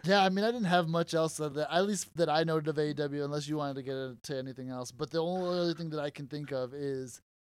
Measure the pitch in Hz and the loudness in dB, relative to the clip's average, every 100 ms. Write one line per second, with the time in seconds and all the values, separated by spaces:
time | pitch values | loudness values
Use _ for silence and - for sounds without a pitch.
0 | 165 202 190 196 220 240 185 180 165 170 | 4 6 6 4 2 2 4 4 4 0
1 | 170 165 160 - 151 139 143 165 202 196 | 2 2 0 0 -4 -2 0 2 2 0
2 | - 160 156 156 165 160 156 147 151 147 | -2 0 2 4 4 2 2 0 0 0
3 | 147 143 143 147 143 151 143 135 131 135 | -2 -2 -2 -2 -2 -2 -2 -4 -6 -6
4 | 131 123 - 135 131 127 127 127 123 123 | -6 -10 -8 -6 -6 -8 -8 -8 -8 -8
5 | 151 165 170 185 180 180 175 165 165 151 | -4 -2 0 0 0 0 0 0 -4 -4
6 | 143 - 135 147 143 135 123 143 143 135 | -4 -6 -8 -8 -4 -4 -4 -4 -4 -4
7 | 127 - _ _ | -6 -12 _ _